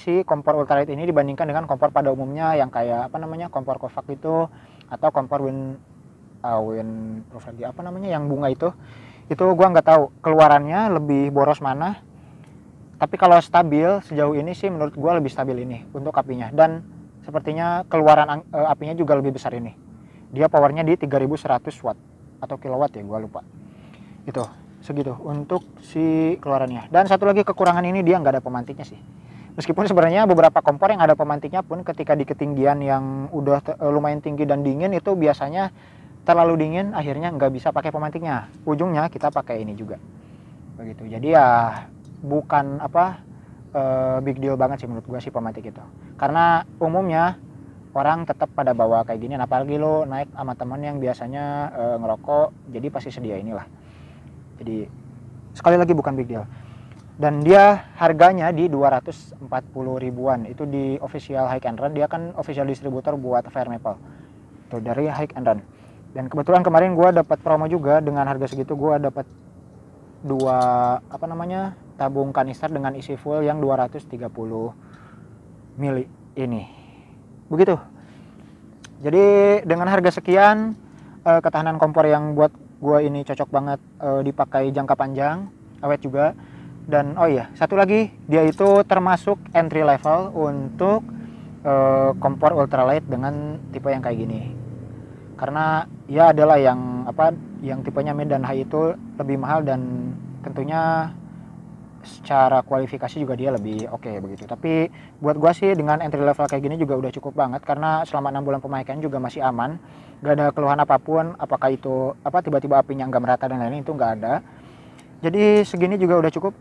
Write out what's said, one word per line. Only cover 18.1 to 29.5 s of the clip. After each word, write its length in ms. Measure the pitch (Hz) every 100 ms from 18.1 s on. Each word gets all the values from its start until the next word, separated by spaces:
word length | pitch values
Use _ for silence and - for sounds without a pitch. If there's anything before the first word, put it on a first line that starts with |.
| 151 151
ang-, 160 | 147 -
eh, 160 | 156 156
apinya 240 | 143 147
juga 240 | 165 147 143
lebih 160 | 139
besar 200 | 131 131
ini. 240 | 120 117 - - - - - -
Dia 160 | 135 156
powernya 320 | 156 143 156
di 140 | 160 175
tiga 220 | 147 135
ribu 180 | 135 151
seratus 380 | - 123 151 - 123
watt 140 | 104 - - - -
atau 160 | - 131
kilowatt 400 | 139 127 143 110
ya, 60 | 101
gua 160 | 110
lupa. 240 | 107 - - - - - - - - - -
Itu 160 | 131 117 - - -
segitu 320 | - 143 135 120
untuk 400 | 151 147 143 185 - -
si 560 | - 160 160 160 160 185
keluarannya. 480 | 147 135 131 120 113
Dan 160 | 170 190
satu 160 | 190
lagi 240 | 202 202 202
kekurangan 400 | 185 180 175 180
ini, 160 | 190
dia 160 | 170 180
nggak 220 | 139 131
ada 20 |
pemantiknya 400 | 127 123 120 139
sih. 160 | 147 - - - - - -